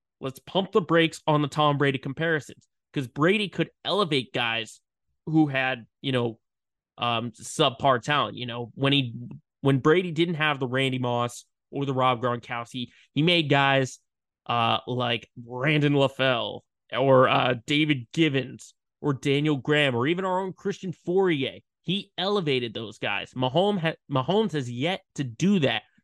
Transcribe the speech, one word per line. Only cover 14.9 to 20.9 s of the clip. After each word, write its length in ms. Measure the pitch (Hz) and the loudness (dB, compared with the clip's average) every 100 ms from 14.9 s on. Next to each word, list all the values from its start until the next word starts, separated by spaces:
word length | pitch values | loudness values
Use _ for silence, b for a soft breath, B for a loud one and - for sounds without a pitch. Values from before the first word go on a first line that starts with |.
| 123 120 117 - - | -4 -2 -4 -6 -20
Brandon 580 | 117 123 143 151 143 | -14 -4 0 2 2
LaFell 680 | 143 135 - 131 120 104 - _ _ - 117 | 2 2 0 0 0 -4 -10 _ _ -8 -2
or, 320 | 135 131 123 | 4 6 6
uh, 280 | 135 127 123 131 | 4 2 -2 0
David 420 | 147 156 139 117 | 0 2 0 -2
Givens 600 | 165 160 135 123 120 - _ _ _ | 0 2 0 -4 -12 -20 _ _ _
or 120 | 147 | -4
Daniel 440 | 131 143 139 156 139 | -2 0 0 2 0
Graham 380 | 131 147 143 117 | 0 2 2 0
or 120 | 135 | 0
even 160 | 175 | -2
our 160 | 185 185 | -2 -4
own 140 | 190 | -4
Christian 400 | - 196 - 185 | -6 -8 -6 -8